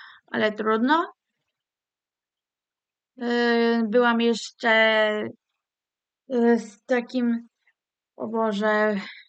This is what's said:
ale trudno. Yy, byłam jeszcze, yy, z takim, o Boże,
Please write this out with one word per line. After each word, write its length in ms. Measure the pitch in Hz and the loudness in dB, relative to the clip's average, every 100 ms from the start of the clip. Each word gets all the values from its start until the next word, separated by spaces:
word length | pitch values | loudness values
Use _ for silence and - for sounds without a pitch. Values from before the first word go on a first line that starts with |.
| - - _ | -20 -20 _
ale 260 | 233 214 | -2 -2
trudno. 600 | 208 220 220 254 320 359 - _ _ _ _ _ _ _ _ _ _ _ _ _ _ _ _ _ _ _ - | -2 -2 0 2 0 -2 -10 _ _ _ _ _ _ _ _ _ _ _ _ _ _ _ _ _ _ _ -10
Yy, 680 | 240 240 240 233 233 233 220 | -4 0 0 2 2 0 0
byłam 320 | 240 240 233 | 2 2 2
jeszcze, 500 | 233 220 - - 240 220 220 220 214 214 233 233 _ _ _ _ _ _ _ _ - | 0 -2 -6 -4 0 4 4 4 0 -2 -6 -12 _ _ _ _ _ _ _ _ -6
yy, 300 | 247 233 233 | 0 2 2
z 260 | - - | 0 -14
takim, 640 | - 247 240 247 240 233 233 _ _ _ _ _ _ - | -4 -4 -2 -2 -2 -2 -6 _ _ _ _ _ _ -12
o 120 | 226 | -6
Boże, 680 | 226 226 202 214 214 214 202 - - | -2 -2 0 0 2 0 -2 -6 -16